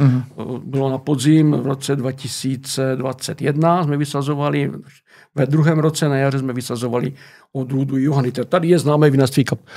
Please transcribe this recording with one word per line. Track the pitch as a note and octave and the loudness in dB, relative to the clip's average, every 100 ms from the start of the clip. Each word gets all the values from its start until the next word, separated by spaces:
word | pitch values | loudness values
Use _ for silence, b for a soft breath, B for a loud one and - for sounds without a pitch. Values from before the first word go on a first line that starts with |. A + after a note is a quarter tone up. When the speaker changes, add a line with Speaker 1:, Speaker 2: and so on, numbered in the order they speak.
Speaker 1:
Mhm. | C#3 B2+ A#2+ - G#2+ B2 | 4 4 -2 -10 -10 -10
Speaker 2:
Bylo | - C3+ C3+ | -6 -2 -2
na | C3 | -2
podzim | C#3+ C#3 C#3 D#3+ D3+ | -2 0 4 4 4
v | C#3+ C3+ | 2 -2
roce | C3+ - C#3+ | -4 -2 -2
dva | B2 | -4
tisíce | C3+ A#2 - C3+ C3 - - C3 B2+ | -6 -10 -8 -6 -6 -6 -4 -2 -2
dvacet | C3 C3 - - | -6 -6 -10 -4
jedna, | C#3+ D3 E3 F3 | -2 2 2 2
jsme | D3+ C#3+ | 0 -2
vysazovali, | C#3+ C#3+ C#3 C#3+ D3 D3 C#3 - - _ b b b | -2 -4 -4 -2 -2 0 -2 -6 -16 _ b b b
ve | C#3+ C3+ | -2 0
druhém | D#3 D#3 D#3 | 2 2 2
roce | D#3 D#3 D3+ | 0 0 0
na | C#3 | 0
jaře | C#3 C3+ | 0 0
jsme | C3 | -4
vysazovali | B2 A#2+ A#2+ A#2+ B2 C3+ C#3 B B B | -6 -6 -6 -2 -2 -4 -8 B B B
odrůdu | C#3 B2+ C3+ C3+ C3+ | -8 -4 -2 -2 0
Johanniter. | C#3 C#3 B2 B2 | 0 2 0 -4
Tady | A#2+ F3+ E3 | -2 0 4
je | F3 | 2
známé | C#3 D3+ D3+ | 4 4 4
vinařství | C3+ C3 C#3+ | 4 4 2
kap-, | A#2+ - B | 0 -2 B